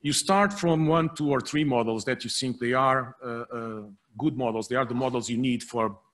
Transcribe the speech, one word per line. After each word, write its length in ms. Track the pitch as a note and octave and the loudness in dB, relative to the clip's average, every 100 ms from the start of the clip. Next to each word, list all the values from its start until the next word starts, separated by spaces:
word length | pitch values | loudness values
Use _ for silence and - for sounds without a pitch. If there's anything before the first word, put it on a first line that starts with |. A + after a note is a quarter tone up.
you 100 | C#3+ | -2
start 400 | C#3 - G3 G3+ | 0 2 4 2
from 340 | G3+ F3 D#3+ D#3 | 2 2 4 4
one, 280 | E3 D#3+ | 4 2
two, 160 | D#3+ D3 | 0 0
or 100 | C3+ | 0
three 240 | - D3+ | 0 0
models 400 | D3 A#2+ A2+ A2+ | 2 2 2 0
that 200 | B2+ B2+ | -2 -4
you 40 | A#2 | -4
think 300 | - C3 B2 | -4 -4 -2
they 160 | A#2+ | 0
are, 420 | B2+ C3 C3 B2 - | 2 4 2 -2 -10
uh, 40 | B2 | -10
uh, 540 | A#2 A#2+ A#2+ A2+ G#2+ G#2 G2 _ A2 | -10 -8 -8 -8 -10 -12 -18 _ -2
good 180 | D3 B2+ | -2 0
models, 320 | A#2+ A2 G#2+ | 0 0 -2
they 80 | B2+ | -2
are 80 | |
the 100 | B2 | 0
models 360 | B2 C3 B2 G#2+ | 0 0 -2 -2
you 80 | A#2 | 0
need 240 | C3 A#2+ | 0 0
for 360 | - A#2+ A2 G2+ _ | -2 -2 -2 -4 _